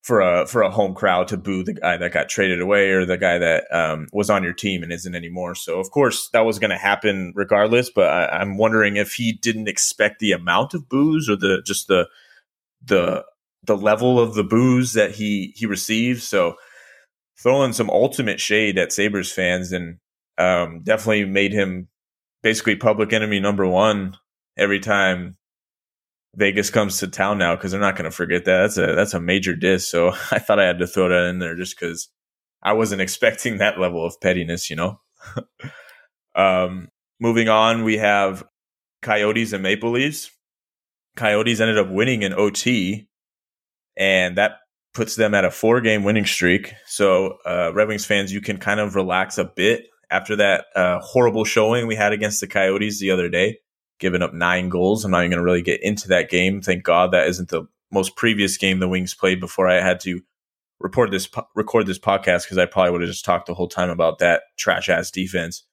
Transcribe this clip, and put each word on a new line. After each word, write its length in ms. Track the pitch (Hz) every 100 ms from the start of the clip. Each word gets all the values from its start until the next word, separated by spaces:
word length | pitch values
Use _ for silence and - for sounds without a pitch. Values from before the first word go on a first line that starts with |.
for 200 | - 113
a, 260 | 92 87 78
for 140 | 120
a 100 | 98
home 220 | 107 98 92
crowd 320 | 101 90 90
to 80 | 98
boo 260 | 95 92
the 100 | 90
guy 240 | 90 87 85
that 160 | 87
got 160 | 85 71
traded 320 | - 95 87
away 300 | 92 101 98
or 120 | 95 90
the 120 | 90
guy 200 | 92 87
that, 280 | 85 80 - 82
um, 320 | 80 78 73
was 160 | 101 104
on 140 | 101
your 100 | 87
team 280 | 87 104 90
and 120 | 82
isn't 220 | 87 92 87
anymore. 400 | 85 90 90 87
So, 240 | - 87
of 120 | 95
course, 380 | 147 131 - -
that 140 | 117 113
was 140 | 107
gonna 180 | 104 90
happen 560 | 98 101 110 98 90 95
regardless. 540 | 98 104 107 120 123
But 180 | 104 85
I, 180 | 85 80 80
I'm 180 | 98 98
wondering 400 | 110 110 101 101
if 180 | 98 -
he 180 | 117
didn't 340 | 104 117 110 104
expect 520 | - - - 104 -
the 120 | 107
amount 420 | 87 87 90 135
of 140 | 175 139
boos 420 | 135 151 156 131
or 60 | 101
the, 260 | 95 95 -
just 240 | 98 -
the, 180 | 92 85 _ _ _ _ _ _ _
the, 440 | - 98 87 - - _ _ _
the 120 | - 101
level 440 | 104 107 123 123
of 160 | 117 107
the 80 |
boos 500 | 95 110 127 127 127
that 180 | 110 98
he, 420 | 101 104 104 92 -
he 100 | 113
received. 560 | 95 - 110 120 120
So 340 | - 101 85 - - - - _ _ _ _ _
throwing 360 | 120 139 135
some 160 | 110 110
ultimate 500 | 95 135 - 113 -
shade 380 | - 107 107 95
at 160 | 85
Sabres 400 | - 104 98 92
fans 400 | - 90 90 90
and, 240 | 90 85 85 _ _ _ -
um, 440 | 90 87 85 85
definitely 420 | 90 110 110 104 98
made 260 | 98 98
him 380 | 104 95 90 90 _ _ _ _ _
basically 360 | 113 110 113 98
public 340 | 117 104 104
enemy 300 | 110 107 101
number 260 | 101 101 92
one 480 | 92 107 104 95 - _ _ _ -
every 220 | 101 98
time 560 | 104 101 95 90 90 - _ _ _ _ _ _ _ _ _ 92
Vegas 340 | 101 98 101
comes 300 | 117 101 92
to 80 | 95
town 300 | - 95 104
now, 180 | 85 85
'cause 160 | 98
they're 100 | 95
not 140 | 101 95
gonna 160 | 80
forget 340 | - 87 87 92
that. 160 | 92
That's 160 | 104 98
a, 160 | 82 82
that's 180 | 104
a 60 | 92
major 360 | 85 95 92 82
diss. 320 | 90 92 -
So 220 | 85 87
<laughs> 220 | - -
I 80 | 110
thought 200 | - 101
I 60 | 92
had 140 | 87
to 80 | 87
throw 220 | - 90
that 200 | 90 87
in 100 | 90
there 160 | 87 85
just 220 | 92 -
'cause 320 | 85 85 - _ _ _ _ _
I 120 | 98
wasn't 280 | 110 110 98
<laughs> 60 | 95
expecting 500 | - 117 - 123 101
that 220 | 101 92
level 260 | 90 85 85
of 160 | -
pettiness, 480 | 95 90 85 85 -
you 60 | 78
know? 260 | 90 110 _ _ - -
<laughs> 60 | - _ 147 - - - _ _ _ -
Um, 540 | 95 92 92 92 - _ _ _
moving 280 | 117 113 113
on, 340 | 110 110 113
we 140 | 110 110
have 480 | 104 101 98 95 - _ _ _ _ _
Coyotes 520 | - 107 104 110 107
and 100 | 101
Maple 280 | 95 107 117
Leafs. 380 | 120 143 151 - _ _ _ _ _ _ _ _ -
Coyotes 460 | 113 104 113 110
ended 160 | 113 107
up 120 | 92
winning 340 | 95 123 117
in 100 | 98
O 160 | 95 104
T, 580 | 101 123 120 92 104 104 _ _ _ _ _ _ _ _ -
and 420 | 95 95 90 90
that 200 | 104 - _ _ _
puts 220 | - 110 -
them 180 | 107
at 120 | 101 92
a 60 |
four-game 520 | - 110 120 113 107
winning 220 | 101 110 98
streak. 480 | - 87 98 - - -
So, 520 | - 101 92 95 - 85
uh, 260 | 87 85
Red 140 | 92 107
Wings 180 | 107 -
fans, 280 | 104 98
you 80 | 101
can 160 | 101 98
kind 220 | 104 104
of 160 | 104 95
relax 420 | 92 90 95 -
a 80 | 90
bit 420 | - 98 117 - _ _
after 240 | 95 95 104
that, 300 | 101 90 - 98
uh, 240 | 90 87
horrible 460 | - 127 120 110 107
showing 420 | 117 110 120 113
we 80 | 110
had 180 | 104
against 280 | 107 107 104
the 60 | 98
Coyotes 520 | 101 95 101 104 104
the 120 | 98
other 180 | 92 87
day, 300 | 87 101 113 _ _ _ _
giving 220 | 92 90
up 120 | 87
nine 340 | 82 87 90 92
goals. 360 | 87 92 107 101
I'm 60 |
not 100 | 90
even 100 | 87
gonna 120 | 87
really 180 | 87 90
get 200 | 87 -
into 280 | 101 104 95
that 200 | 92 -
game. 320 | 90 92 98
Thank 220 | 92 90
God 280 | 90 85 90
that 160 | 90 78
isn't 220 | 92 90
the 140 | 85 82 _ _
most 260 | 98 95 -
previous 400 | 117 104 98 -
game 220 | 98 92
the 100 | 92
Wings 240 | 92 92
played 260 | - 95 92
before 300 | 90 - 92
I 120 | 90
had 200 | 92 90
to 200 | 95 90 _ _ _ _ _ _
report 320 | 92 - 110
this 160 | 95 -
po-, 200 | - - 104
record 320 | 107 117 98
this 120 | 95
podcast, 480 | - 98 95 87 -
'cause 100 | 92
I 80 | 87
probably 260 | 95 90
would 100 | 87
have 80 | 87
just 140 | 95
talked 240 | - 87 -
the 60 |
whole 160 | 85 87
time 200 | - 90
about 300 | 85 85 -
that 240 | 87 82 - -
trash-ass 540 | - 82 - 85 90
defense. 520 | 92 92 95 85 - _